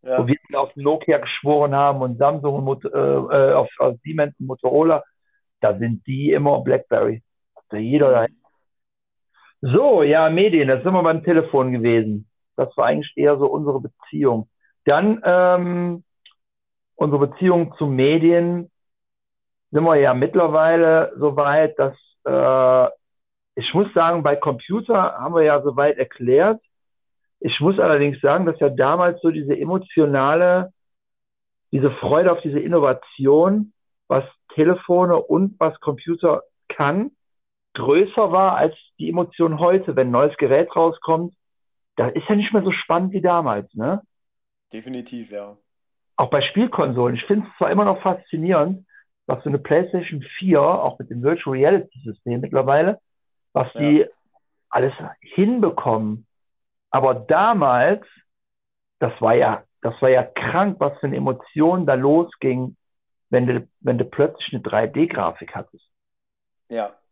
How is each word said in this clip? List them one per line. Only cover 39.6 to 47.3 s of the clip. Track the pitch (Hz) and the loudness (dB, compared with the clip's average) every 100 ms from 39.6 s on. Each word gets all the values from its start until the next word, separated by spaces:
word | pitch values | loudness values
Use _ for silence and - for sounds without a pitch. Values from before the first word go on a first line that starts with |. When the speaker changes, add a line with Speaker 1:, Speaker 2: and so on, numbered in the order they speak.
| 175 190 185 131 | 2 0 0 -2
Speaker 2:
wenn | 127 | 0
ein | |
neues | 123 147 - | 2 0 0
Gerät | 131 135 165 | 0 2 0
rauskommt. | - 165 165 - 160 175 _ _ _ _ _ _ - | 0 0 -2 -4 -4 -4 _ _ _ _ _ _ -6
Das | 120 | -4
ist | 165 - | -4 -2
ja | 208 | -2
nicht | 208 | 0
mehr | 214 | -2
so | 185 | -2
spannend | 185 - 165 190 | -6 -2 -2 -2
wie | 196 | -2
damals, | 175 175 151 104 98 | 0 0 0 -4 -6
ne? | - 120 196 _ _ _ _ _ _ _ | -8 -6 -6 _ _ _ _ _ _ _
Speaker 1:
Definitiv, | 110 113 127 120 123 107 | -18 -14 -14 -14 -16 -14
ja. | 101 101 104 _ _ _ _ _ - | -14 -14 -20 _ _ _ _ _ -6
Speaker 2:
Auch | 135 | -2
bei | 147 | -2
Spielkonsolen. | 143 196 247 - 147 123 123 120 | -2 -2 -2 -2 -4 0 -2 -4
Ich | |
find's | - | -4